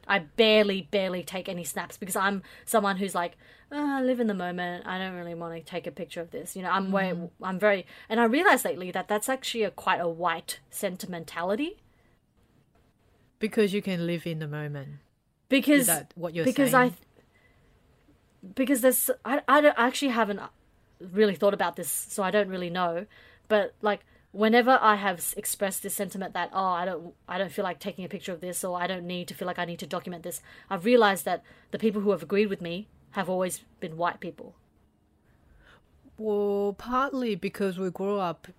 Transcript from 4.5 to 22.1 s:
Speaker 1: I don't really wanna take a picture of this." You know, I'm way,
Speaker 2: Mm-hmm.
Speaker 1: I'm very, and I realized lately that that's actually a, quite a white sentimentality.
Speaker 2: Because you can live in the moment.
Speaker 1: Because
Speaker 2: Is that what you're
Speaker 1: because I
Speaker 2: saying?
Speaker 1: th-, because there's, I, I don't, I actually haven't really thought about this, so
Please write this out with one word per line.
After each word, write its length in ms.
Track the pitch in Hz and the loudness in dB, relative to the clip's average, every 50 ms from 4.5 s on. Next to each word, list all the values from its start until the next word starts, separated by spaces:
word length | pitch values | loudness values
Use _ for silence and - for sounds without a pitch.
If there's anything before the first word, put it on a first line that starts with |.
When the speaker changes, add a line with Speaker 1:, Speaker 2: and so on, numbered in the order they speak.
| 175 180 180 175 175 175 - | -4 -4 -4 -6 -6 -8 -6
Speaker 1:
I 120 | - 185 185 | -6 -6 -4
don't 160 | 190 190 185 | -4 -6 -6
really 200 | 175 170 170 170 | -8 -8 -8 -8
wanna 260 | 170 170 165 165 165 | -8 -8 -10 -10 -12
take 240 | - - 185 165 160 | -12 -8 -10 -8 -8
a 40 | 175 | -8
picture 300 | 143 202 170 - - 175 | -10 -10 -12 -10 -8 -10
of 120 | 165 170 | -10 -10
this." 220 | - - 180 - - | -10 -12 -12 -10 -10
You 80 | 185 185 | -8 -2
know, 40 | 175 | 0
I'm 220 | 185 190 190 190 | 0 0 0 0
way, 200 | 196 190 190 185 175 | 0 0 0 0 -2
Speaker 2:
Mm-hmm. 280 | 175 175 - _ - - | -6 -6 -10 _ -10 -8
Speaker 1:
I'm 140 | 185 190 175 | -6 -4 2
very, 280 | 208 208 202 185 - - - - - - | 2 2 2 2 -2 -12 -20 -20 -8 -2
and 100 | 220 233 | 2 2
I 40 | 233 | 4
realized 420 | 220 247 311 370 403 277 233 - | 4 4 4 6 6 4 4 2
lately 240 | 185 147 180 185 180 | -2 -4 -4 -6 -6
that 180 | - 190 180 - | -4 -6 -2 -2
that's 200 | 208 208 - 262 | -2 -2 0 -2
actually 320 | 262 262 - - - 226 208 | -4 -4 -4 -6 -2 -2 -2
a, 60 | 180 | -2
quite 300 | - - - 185 180 - | -2 -2 0 0 0 2
a 60 | 175 170 | 0 -2
white 520 | 165 165 180 165 165 175 - - - - _ _ | -2 0 -2 -2 -2 -2 -6 -10 -14 -14 _ _
sentimentality. 1120 | - - 208 190 185 - - 180 180 170 165 - - 170 175 185 208 233 302 349 427 _ _ _ _ _ _ _ _ _ _ _ _ _ _ _ _ _ _ _ _ _ _ _ _ _ _ _ _ _ _ _ _ - | -8 -6 -4 -4 -4 -6 -10 -8 -8 -10 -10 -10 -6 -4 -2 -2 0 -2 -2 -6 -6 _ _ _ _ _ _ _ _ _ _ _ _ _ _ _ _ _ _ _ _ _ _ _ _ _ _ _ _ _ _ _ _ -6
Speaker 2:
Because 340 | 214 202 - 233 208 185 | -6 -2 2 2 2 4
you 80 | 196 208 | 2 -2
can 260 | - 196 185 170 170 | -2 -2 -2 -2 0
live 200 | 170 175 160 - | -2 -2 -2 -4
in 120 | 170 160 156 | -6 -6 -6
the 100 | 156 147 | -6 -6
moment. 500 | 147 151 151 147 147 139 135 143 143 - _ _ _ _ _ _ _ _ _ - | -6 -6 -6 -6 -8 -10 -12 -14 -16 -18 _ _ _ _ _ _ _ _ _ 2
Speaker 1:
Because 340 | 262 277 - 277 294 277 | 2 4 6 6 6 6
Speaker 2:
Is 40 | 240 | 6
that 260 | - 165 147 143 _ - | 4 0 0 -2 _ -12
what 200 | 170 175 170 165 | -8 -8 -4 -2
you're 100 | 170 160 | 2 2
Speaker 1:
because 300 | 262 220 285 269 240 254 | 2 4 4 4 6 6
I 140 | 254 247 247 | 6 6 4
Speaker 2:
saying? 20 | 175 - - _ _ - _ _ _ _ _ _ _ _ _ _ _ _ _ _ _ _ _ _ _ _ _ _ _ _ | 0 -6 -20 _ _ -20 _ _ _ _ _ _ _ _ _ _ _ _ _ _ _ _ _ _ _ _ _ _ _ _
Speaker 1:
th-, 120 | - 185 - | -20 -12 -2
because 260 | 262 262 247 285 226 | -2 2 2 2 4
there's, 260 | 247 254 247 - - - - - - | 4 4 4 4 0 -2 -4 -4 -2
I, 160 | 226 269 - - - | -2 -2 0 4 4
I 120 | 269 302 | 4 6
don't, 160 | 294 294 - 226 | 6 6 6 6
I 80 | 233 | 2
actually 220 | 254 254 - 285 262 | 2 2 0 -2 0
haven't 280 | 226 233 214 196 202 170 127 - _ _ _ _ _ _ _ _ _ _ | 2 2 2 0 0 -6 -8 -14 _ _ _ _ _ _ _ _ _ _
really 340 | 175 180 180 208 214 202 175 | -14 -4 2 4 4 4 4
thought 180 | - 202 202 196 | 4 2 2 4
about 220 | - 190 170 - | 2 -2 -2 -2
this, 120 | 190 165 - | -4 -6 -6
so 340 | - - - - | -6 -6 -6 -8